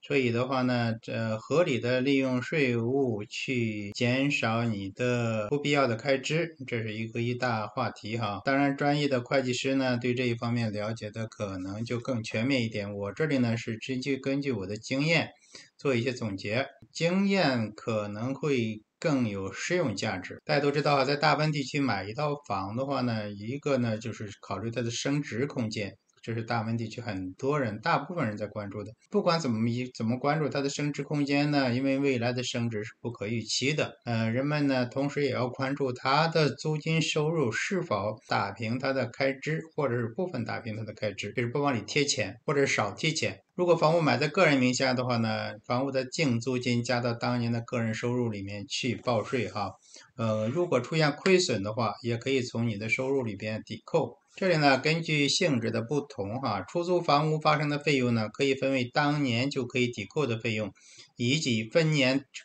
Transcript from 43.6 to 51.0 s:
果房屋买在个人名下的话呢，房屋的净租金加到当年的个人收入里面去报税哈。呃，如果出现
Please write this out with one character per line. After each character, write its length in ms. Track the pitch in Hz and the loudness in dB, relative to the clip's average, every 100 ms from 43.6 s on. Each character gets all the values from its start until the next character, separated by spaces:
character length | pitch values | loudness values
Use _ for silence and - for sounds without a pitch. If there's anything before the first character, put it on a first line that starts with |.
| 175 | 4
果 80 | 165 | 6
房 200 | 156 170 | 6 6
屋 60 | |
买 160 | 156 120 | 4 4
在 100 | 147 | 2
个 200 | - 160 | 4 6
人 100 | 139 | 6
名 160 | 127 | 4
下 220 | 123 131 127 | 2 2 2
的 100 | 127 | 0
话 120 | 120 | 2
呢， 340 | 113 107 107 104 - | 2 0 -4 -8 -2
房 180 | 123 139 | 0 0
屋 60 | |
的 120 | 135 127 | -2 -2
净 340 | - 156 117 | 0 2 2
租 180 | 117 127 | 0 0
金 260 | 123 120 | 2 0
加 160 | 120 123 | 2 2
到 140 | 123 | 2
当 260 | 117 127 123 | 0 0 0
年 120 | 117 | 0
的 100 | 117 | -2
个 180 | 113 123 | -2 -2
人 140 | 113 | 0
收 180 | 110 120 | 0 0
入 180 | 123 120 | 0 0
里 120 | 104 | -2
面 240 | 98 104 101 | -6 -8 -6
去 280 | - 135 104 | -4 -2 -2
报 280 | - 117 | 0 0
税 240 | 104 131 101 | 0 -2 -2
哈。 260 | 107 98 - - - - - | -4 -6 -8 -20 -20 -20 -4
呃， 300 | 113 110 110 | 0 0 0
如 180 | 147 175 | 0 2
果 140 | 135 | 2
出 160 | 120 | 0
现 160 | 160 | 2